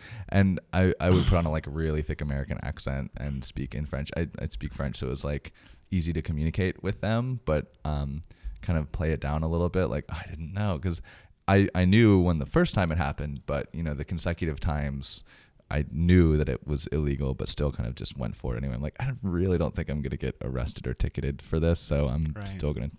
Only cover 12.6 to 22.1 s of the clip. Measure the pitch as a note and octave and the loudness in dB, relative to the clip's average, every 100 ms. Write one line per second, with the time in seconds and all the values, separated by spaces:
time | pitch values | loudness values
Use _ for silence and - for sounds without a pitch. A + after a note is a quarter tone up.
12.6 | F3 - F2 D#2+ C#2+ D2 D2+ C#2 - C#2+ | 2 2 0 0 -2 -2 -6 -8 -6 -6
13.6 | - - E2 C#2 C#2+ E2+ F2 E2+ E2 C#2+ | -6 -6 -4 -4 -4 -4 -4 -2 -2 -2
14.6 | - D2 D2 C#2 C#2 - - - _ _ | -2 0 -2 -4 -6 -8 -10 -20 _ _
15.6 | _ D2 C#2+ D2+ E2+ F2+ E2 D2+ D2+ B1+ | _ -2 -2 2 8 10 8 6 2 -2
16.6 | - D2 - D2+ D2 C#2 C#2 C2 - - | -2 -4 -2 0 0 0 -2 -2 -4 -2
17.6 | D2 - A#1 B1 - - A#1+ - A#1+ A#1 | -2 -2 -6 -6 -8 -6 -8 -6 -6 -4
18.6 | C2+ A#1+ D2 - C3 B2 G2+ F2 F#2 F2 | -4 -4 -6 -4 -6 -4 -2 0 2 2
19.6 | E2 - D#2+ D2 C2+ - B1+ - B1 B1+ | 2 -2 -4 -4 -4 -4 -4 -4 -6 -4
20.6 | A#1+ - - - C#2+ - C2 C#2 - D#2+ | -4 -4 -6 -2 -2 0 -4 -4 -2 0
21.6 | D#2+ E2+ - D2 C#2+ | 2 2 0 0 2